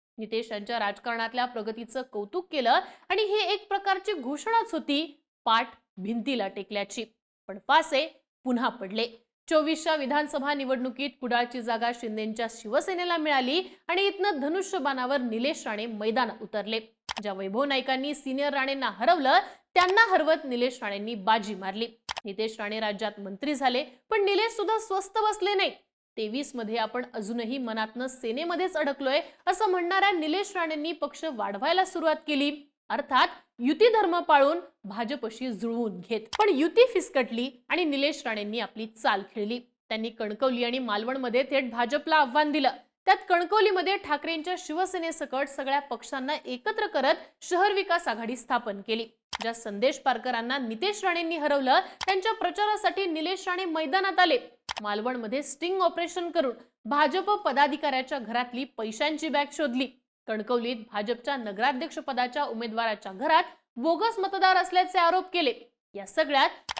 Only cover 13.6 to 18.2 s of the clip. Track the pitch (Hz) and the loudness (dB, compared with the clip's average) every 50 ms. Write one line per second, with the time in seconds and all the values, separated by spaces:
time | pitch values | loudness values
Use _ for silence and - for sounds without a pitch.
13.6 | 370 - - - _ - 339 370 392 392 403 403 359 403 359 285 254 285 330 381 | -2 -4 -10 -12 _ -2 0 2 2 2 0 0 0 0 0 0 -2 -2 -2 -2
14.6 | 381 381 - 370 262 285 269 262 254 247 277 285 247 240 220 226 233 285 320 - | -2 -2 -4 -2 -2 -2 -2 -2 -2 0 0 0 0 -2 -2 -2 -2 -2 -2 -4
15.6 | - 254 214 208 214 240 226 208 214 220 220 254 247 220 202 - 220 190 - 214 | -4 -6 -6 -6 -6 -6 -6 -4 -2 0 2 2 2 0 -2 -8 -10 -6 -4 -4
16.6 | 196 202 220 226 220 - _ _ _ - - - 208 208 196 190 196 190 190 226 | -4 -2 -2 -4 -4 -6 _ _ _ -8 -6 -6 -4 -6 -4 -4 -4 -2 0 0
17.6 | 277 285 269 247 254 262 262 254 269 285 294 277 | 0 2 2 0 0 0 0 0 0 -4 -4 -6